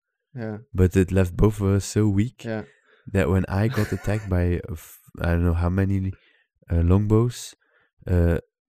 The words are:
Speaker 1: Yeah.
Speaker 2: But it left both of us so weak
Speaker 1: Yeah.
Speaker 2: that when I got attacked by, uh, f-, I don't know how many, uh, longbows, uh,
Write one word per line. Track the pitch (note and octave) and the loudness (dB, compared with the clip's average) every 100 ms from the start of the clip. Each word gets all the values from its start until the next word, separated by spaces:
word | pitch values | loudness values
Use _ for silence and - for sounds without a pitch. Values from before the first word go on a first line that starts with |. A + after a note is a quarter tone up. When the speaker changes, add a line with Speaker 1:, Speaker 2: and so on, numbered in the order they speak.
| _ _ _ C3+ | _ _ _ -12
Speaker 1:
Yeah. | A2 G#2+ - | -10 -12 -6
Speaker 2:
But | F#2+ F#2 G2 | 2 2 4
it | F2+ | 2
left | F#2 F2+ E2+ | 2 0 2
both | - G#2 | 0 2
of | G2 G2 | 0 0
us | - | -2
so | G#2+ G#2+ | 0 0
weak | G2 A#2 - A#2 | 0 -2 -6 -10
Speaker 1:
Yeah. | A2 G#2 _ _ _ - | -8 -10 _ _ _ -6
Speaker 2:
that | G2 D2 | -2 0
when | F#2+ - | 0 0
I | F#2+ A2+ | -2 -2
got | B2+ G#2 | -2 -4
attacked | F#2+ - G#2+ G2+ | -4 -4 -6 -2
by, | F2+ F2 F2 - | -2 0 -2 -6
uh, | |
f-, | F2 - - _ - | -12 -16 -20 _ -8
I | E2 | -2
don't | E2+ | 0
know | F2 E2 | 2 0
how | F2 | 0
many, | F#2 F#2+ G2 F#2+ F#2+ _ _ _ _ - | 0 0 -2 -4 -8 _ _ _ _ -4
uh, | E2+ | 0
longbows, | E2+ F#2+ G#2 A2 B2 - - - _ _ _ _ - | 4 4 4 2 2 -2 -14 -20 _ _ _ _ -2
uh, | F2 E2+ E2+ - _ | 2 2 0 -4 _